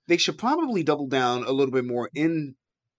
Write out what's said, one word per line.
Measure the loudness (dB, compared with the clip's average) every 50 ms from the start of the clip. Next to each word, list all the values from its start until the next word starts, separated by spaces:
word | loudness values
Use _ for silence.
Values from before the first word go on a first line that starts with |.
| _
they | 0 2 2
should | 2 0 -2 -2
probably | -2 0 0 0 0 0 0 0
double | 0 0 0 0 -2
down | -2 0 2 2 2 0 0 0
a | 0
little | 2 2 2 2
bit | 2 0 0
more | 0 -2 -4 -4 -4 -2
in, | -2 0 0 0 -2 -4 -6 -10 _ _ _ _ _ _ _ _